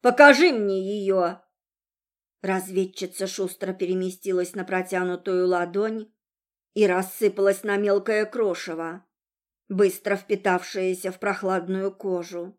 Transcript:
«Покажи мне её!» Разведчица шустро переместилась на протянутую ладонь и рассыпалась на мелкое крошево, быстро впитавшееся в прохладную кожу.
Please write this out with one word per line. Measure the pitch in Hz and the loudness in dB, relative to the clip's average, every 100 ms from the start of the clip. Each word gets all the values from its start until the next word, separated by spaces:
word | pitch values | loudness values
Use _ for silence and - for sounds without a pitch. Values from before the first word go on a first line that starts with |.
«Покажи | 247 247 285 262 349 | 2 8 8 10 6
мне | 247 202 190 | 4 0 -2
её!» | 190 208 196 190 170 180 _ _ _ _ _ _ _ _ _ _ | -4 -4 0 2 0 -4 _ _ _ _ _ _ _ _ _ _
Разведчица | 190 190 185 190 185 - 185 - 190 | -4 -4 -2 -4 -4 -6 -10 -6 -8
шустро | 190 185 - 196 | -4 -6 -6 -8
переместилась | 185 180 185 185 185 196 185 180 202 | -4 -2 -2 -2 -6 -2 -2 -2 -6
на | |
протянутую | 190 185 185 185 180 175 - 180 180 | -4 -4 -2 -2 -2 -4 -2 0 2
ладонь | 180 175 185 220 220 214 _ _ _ _ _ _ | 0 0 -2 -4 -4 -12 _ _ _ _ _ _
и | - 202 | 0 2
рассыпалась | 180 185 - 208 196 196 196 | 2 -2 0 0 2 2 2
на | 214 202 | -2 -2
мелкое | 208 202 196 214 214 | 2 2 2 -2 -2
крошево, | 240 214 170 - 165 165 175 _ _ _ _ _ _ _ | -2 -2 -2 -6 -8 -8 -10 _ _ _ _ _ _ _
быстро | 190 202 185 - 202 | 2 2 2 -4 -4
впитавшееся | - 202 196 180 180 202 185 185 190 | -2 -2 0 0 -2 -4 -4 -2 -6
в | 185 | -6
прохладную | 214 190 190 190 175 190 190 | -4 -2 -2 -2 -2 -4 -4
кожу. | 190 202 180 175 175 175 | -6 -6 -4 -6 -12 -12